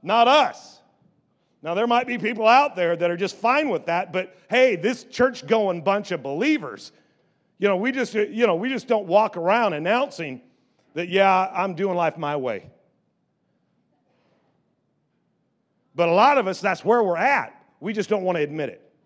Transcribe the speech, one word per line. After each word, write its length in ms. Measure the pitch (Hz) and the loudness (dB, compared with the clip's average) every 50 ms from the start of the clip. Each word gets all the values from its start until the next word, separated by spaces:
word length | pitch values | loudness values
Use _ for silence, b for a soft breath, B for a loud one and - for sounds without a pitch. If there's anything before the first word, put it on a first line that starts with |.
| - 156 | -2 0
Not 200 | 208 233 233 233 | 2 4 6 6
us. 520 | 277 302 269 175 - - - - - _ _ _ _ _ _ _ _ _ _ _ _ _ _ _ _ _ | 6 4 4 2 -2 -10 -20 -20 -20 _ _ _ _ _ _ _ _ _ _ _ _ _ _ _ _ _
Now, 120 | - 156 170 | -8 -6 -2
there 140 | 190 226 240 | -2 0 2
might 200 | 233 240 254 254 | 2 0 0 -2
be 100 | 247 233 | -6 -4
people 300 | 165 214 240 214 220 220 | -4 -4 -4 2 4 6
out 280 | 233 262 285 294 - | 6 6 6 4 0
there 200 | 180 175 170 170 | -2 0 0 0
that 160 | 170 170 175 | 0 0 -2
are 60 | 175 175 | 0 -2
just 180 | 196 185 - | -4 -6 -6
fine 340 | - - 226 254 294 311 277 | -2 0 0 2 2 0 0
with 180 | 202 151 - - | -2 -4 -2 -2
that, 260 | 165 170 190 175 165 | -2 -2 -4 -4 -6
but 220 | 185 185 - b b b b | -6 -6 -6 b b b b
hey, 260 | - 247 254 262 214 | 2 4 4 4 2
this 280 | 170 151 220 254 240 - | 0 -2 -2 -2 -2 -8
church-going 800 | - - - 247 262 247 - - 147 220 226 214 196 175 175 | -18 -2 0 0 0 0 -4 -2 0 0 2 2 0 -2 -2
bunch 300 | 147 190 196 208 190 - | 0 0 0 -2 -2 -6
of 120 | 180 160 131 | -8 -8 -6
believers, 680 | 139 139 156 220 294 311 285 170 131 107 - - - _ _ _ _ _ _ _ _ _ _ _ _ _ _ | -6 -4 -2 0 0 0 -2 -4 -10 -14 -14 -18 -20 _ _ _ _ _ _ _ _ _ _ _ _ _ _
you 100 | 190 202 | 0 0
know, 80 | 196 | 0
we 160 | 180 202 254 | 0 -2 -2
just, 220 | 254 269 254 - - | -2 -2 -4 -4 -2
you 320 | 220 - - 196 220 240 220 | -4 -4 -2 0 0 2 2
know, 80 | 175 | 2
we 140 | 165 208 254 | 0 -2 -4
just 180 | 269 240 - - | -6 -6 -2 -2
don't 200 | 233 214 202 165 | -2 -2 -2 2
walk 300 | 175 208 220 214 - 180 | 2 2 2 2 -2 -4
around 360 | 165 175 202 240 233 208 170 | 0 2 2 2 2 0 -2
announcing 680 | 147 156 175 214 247 269 277 - - 165 147 131 123 - _ _ _ _ _ _ _ _ _ _ | -2 -2 0 0 0 0 -4 -6 -10 -10 -10 -10 -12 -14 _ _ _ _ _ _ _ _ _ _
that, 160 | 151 175 180 | -8 -6 -2
"Yeah, 420 | 175 190 196 196 190 185 185 190 - | 2 4 4 4 4 2 0 -2 -4
I'm 200 | 190 185 196 180 | -4 -4 -4 -4
doing 220 | 151 196 196 185 | -4 -4 -2 -2
life 220 | 175 170 160 - 160 | 0 -2 -2 -2 -4
my 180 | 160 147 147 | -6 -4 -4
way." 340 | 147 131 127 110 95 - - _ _ _ _ _ _ _ _ _ _ _ _ _ _ _ _ _ _ _ _ _ _ _ _ _ _ _ _ _ _ _ _ _ _ _ _ _ _ _ _ _ _ _ _ _ _ _ _ _ _ _ _ _ _ _ _ _ _ _ _ _ _ _ _ _ | -4 -4 -4 -6 -6 -10 -16 _ _ _ _ _ _ _ _ _ _ _ _ _ _ _ _ _ _ _ _ _ _ _ _ _ _ _ _ _ _ _ _ _ _ _ _ _ _ _ _ _ _ _ _ _ _ _ _ _ _ _ _ _ _ _ _ _ _ _ _ _ _ _ _ _
But 140 | - 175 170 | -2 0 2
a 40 | 165 | 4
lot 240 | 190 220 277 285 269 | 4 4 4 4 4
of 100 | 220 165 | 0 -2
us, 140 | - - | -4 -4
that's 240 | - 202 185 - - | -4 -4 -4 -4 0
where 180 | 180 226 240 226 | 2 2 2 2
we're 140 | 190 175 165 | 0 0 0
at. 420 | 190 262 285 254 131 113 - - _ _ _ _ | 2 2 2 0 -2 -6 -12 -20 _ _ _ _
We 120 | - 196 | -10 -8
just 160 | 220 214 196 - | -6 -6 -2 -2
don't 160 | 214 202 185 | -2 -2 -2
want 140 | 185 180 170 | -2 -2 -2
to 60 | 147 | -2
admit 260 | 143 147 156 147 120 | -4 -4 -6 -6 -8
it. 240 | 92 - _ _ _ _ _ | -8 -14 _ _ _ _ _